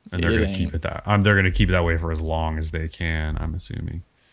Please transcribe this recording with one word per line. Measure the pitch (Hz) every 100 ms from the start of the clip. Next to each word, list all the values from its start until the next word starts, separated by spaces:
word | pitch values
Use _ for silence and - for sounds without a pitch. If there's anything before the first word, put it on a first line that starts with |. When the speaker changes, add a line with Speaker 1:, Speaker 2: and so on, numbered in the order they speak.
| -
Speaker 1:
And | 90
they're | 85
Speaker 2:
It | 110
Speaker 1:
gonna | 101
Speaker 2:
ain't. | 95
Speaker 1:
keep | 82
it | 80
that, | 80 78 -
um, | 104
they're | 98 101
gonna | 92
keep | 87 92
it |
that | 90 85
way | 82
for | 82
as | 80
long | 80 80 80 78
as | 80
they | 80 80
can, | - 85 80 78 -
I'm | 80 80
assuming. | - 82 80 82 - _ _